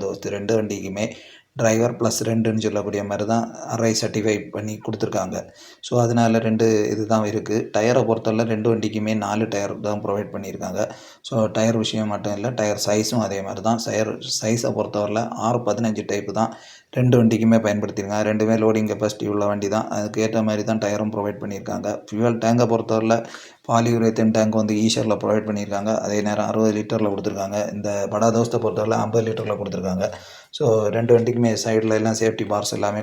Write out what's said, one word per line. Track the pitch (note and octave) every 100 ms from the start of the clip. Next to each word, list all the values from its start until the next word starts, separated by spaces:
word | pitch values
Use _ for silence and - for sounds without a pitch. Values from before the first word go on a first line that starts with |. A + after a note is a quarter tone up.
தோஸ்த் | G2 G2 G2+ G2
ரெண்டு | G#2 A2+
வண்டிக்குமே | G#2 G2 F#2+ G2 A2 - - - _ -
டிரைவர் | A2+ A2+ A#2+ -
பிளஸ் | A2+ - A2+
ரெண்டுன்னு | A2+ A2+ A2
சொல்லக்கூடிய | G#2+ G#2 G2+ G2+ G2+
மாதிரி | G2+ G#2+
தான் | A#2 A2+ - -
ஆர்ஐ | A2+ A2+ A2
சர்டிஃபை | A2 A2 G#2+ G#2 -
பண்ணி | G#2 G#2+ G#2+
கொடுத்துருக்காங்க. | - A2 G#2+ G2+ F#2 G#2+ - - - - -
So, | B2
அதனால | A#2 A#2 A#2 A2+ A2
ரெண்டு | A2 A2+ G#2+ G#2+
இது | G#2+ G#2+
தான் | A2 G#2+
இருக்கு. | G#2+ G2+ A2 - G#2
டயரை | A2+ C3 A2
பொறுத்தவரை | A2+ A2+ A2 A2+
ரெண்டு | G#2+ A#2
வண்டிக்குமே | A2 G#2+ G#2+ G#2+ A2
நாலு | G2+ G#2+ A2
டயர் | G2+ G2+ - G2+
தான் | G#2
ப்ரொவைட் | G#2 G2+ F2
பண்ணியிருக்காங்க. | G2 G2 F#2 F#2 F#2+ - - - - -
So, | A#2+ G#2+ A2+
டயர் | A2+ A2+
விஷயம் | G#2+ A2 G#2
மட்டும் | G2+ G#2 G2+
இல்ல, | A#2+ B2
டயர் | G#2+ G2+ G#2
சைஸும் | G#2 G#2+ B2 G2
அதே | G2 G2
மாதிரி | G2+ A2+
தான். | A2+ A2
டயர் | G#2 G#2+ - B2+ -
சைஸை | A2 A#2+ B2 A2
பொறுத்தவரையில | G2+ G#2 G#2 G#2+ A#2 - A2
ஆர் | A#2+ A2
பதினஞ்சு | G#2 A2+ G#2 G2+
டைப் | G2+ G2+ G2+
தான் | A2+ - - - _ B2+
ரெண்டு | B2 A#2+
வண்டிக்குமே | A2+ G#2+ A2+ A2+ G#2+
பயன்படுத்தியிருக்காங்க. | G#2 G#2 G#2+ G2 G#2 G#2+
ரெண்டுமே | G#2+ G#2+ A2+
லோடிங் | A2 A2 G#2+
கெப்பாசிட்டி | G#2 G#2+ - G#2
உள்ள | G#2 G#2
வண்டி | G#2 G2+ G#2+
தான். | -
அதுக்கு | G#2 G#2+ G#2+
ஏற்ற | A2 A2+ G#2+
மாதிரி | G#2 G#2+
தான் | A2
டயரும் | G2+ G#2 G#2+
ப்ரொவைட் | G#2+ G#2 G2
பண்ணியிருக்காங்க. | G2+ G2 G#2 G2 G2 - -
ஃபியூவல் | G#2 A#2 A2+
டேங்கை | A2+ A#2+ A2+
பொறுத்தவரையில | A#2 A#2 A2+ A2+ A#2 - - - - -
பாலியூரேத்தேன் | A#2 A#2 A#2 A2+ A2+ A2+ A2
டேங்க் | A2 A2
வந்து | G#2+ G#2+
Eicher-ல | A2 B2 A2 G2+
ப்ரொவைட் | G#2 G#2+ G#2+
பண்ணியிருக்காங்க. | G#2 G2+ G2+ G#2+ A2
அதே | G2+ G#2 G#2
நேரம் | G#2 G#2+
அறுபது | A2 A2 G#2+
லிட்டர்ல | G#2 A2+ G#2
கொடுத்துருக்காங்க. | G2 G#2 G2 G2 G#2 G#2
இந்த | G#2 G#2 G2+ G2
படா | G#2 A2+ A2+
தோஸ்தை | A2+ A#2
பொறுத்தவரை | A2 F#2 G#2+ A2+
ஐம்பது | G#2+ A2+ A2
லிட்டர்ல | A2 G#2+ G2+
கொடுத்துருக்காங்க. | G2 F#2 F#2 F#2 G2+ - - - - -
So, | C3+ A2 G#2 A2
ரெண்டு | A#2 A#2
வண்டிக்குமே | A2+ A#2+ A#2 G#2
சைடுல | A#2 A2 A2 A2
எல்லாம் | A2 A2
சேஃப்டி | A2 A2 G2+
பார்ஸ் | G#2 G#2 G#2+
எல்லாமே | G#2 G#2